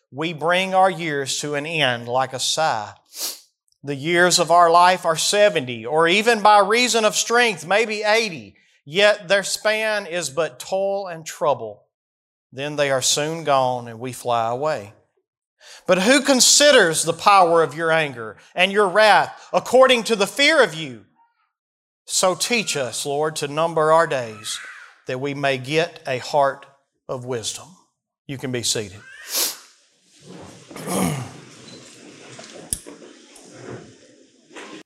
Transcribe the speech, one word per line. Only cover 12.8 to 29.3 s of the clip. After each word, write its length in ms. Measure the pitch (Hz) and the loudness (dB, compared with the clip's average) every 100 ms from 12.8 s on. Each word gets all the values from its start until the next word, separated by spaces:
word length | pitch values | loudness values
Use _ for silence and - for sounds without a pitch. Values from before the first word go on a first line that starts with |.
| 143 | 0
are 100 | 131 | 0
soon 440 | 123 - 147 165 151 | 0 -2 -4 -4 0
gone, 420 | 139 127 123 120 | 2 2 -4 -10
and 100 | 113 | -12
we 140 | 131 | -12
fly 400 | 120 123 117 113 | -8 -2 -2 -2
away. 420 | 123 151 135 104 _ _ _ _ _ _ _ - - - | -4 -4 -6 -10 _ _ _ _ _ _ _ -20 -14 -2
But 140 | 185 | 2
who 200 | 190 277 | 4 4
considers 840 | 269 254 - - 294 262 175 156 | 4 4 4 6 6 6 4 2
the 100 | 151 | -4
power 480 | 165 208 196 175 165 | 0 4 6 6 4
of 120 | 151 147 | 2 -2
your 160 | 165 | 0
anger 460 | 160 151 120 110 98 _ - | 0 0 -6 -16 -16 _ -2
and 160 | 185 | 0
your 180 | 196 202 | 2 2
wrath 580 | 185 214 180 135 - - | 4 6 6 2 -8 -4
according 500 | 180 - 247 262 247 | -4 2 4 6 4
to 120 | 202 220 | 0 -2
the 120 | 196 | -2
fear 340 | - 285 320 | 0 2 4
of 100 | 208 | 2
you? 320 | 156 151 113 _ _ _ _ _ _ _ _ _ _ - | 0 -12 -14 _ _ _ _ _ _ _ _ _ _ -8
So 280 | - 185 175 | -2 0 -2
teach 400 | - 233 185 147 | -2 -2 -2 -6
us, 300 | 123 110 147 | -6 -8 -6
Lord, 300 | 143 156 156 | -4 -4 -4
to 100 | 143 | -6
number 440 | 147 165 160 156 | -2 -2 0 4
our 160 | 160 165 | 4 4
days, 520 | 143 117 107 107 - - - - _ - | -2 -6 -12 -14 -14 -16 -20 -20 _ -10
that 140 | 127 | -8
we 140 | 143 | -6
may 240 | 139 143 135 | -4 -2 -2
get 440 | 127 156 170 - - | -2 -2 -2 -8 -8
a 100 | 127 | -8
heart 480 | - 151 139 135 - _ _ _ - | -2 0 0 -2 -18 _ _ _ -12
of 180 | 135 123 | -12 -8
wisdom." 420 | 123 101 - - 185 _ _ _ _ - | -8 -8 -12 -18 -20 _ _ _ _ -16
You 120 | 135 | -12
can 140 | 131 | -8
be 120 | 123 | -6
seated. 380 | 107 - 101 104 - - - | -4 -4 -8 -16 -20 -20 -10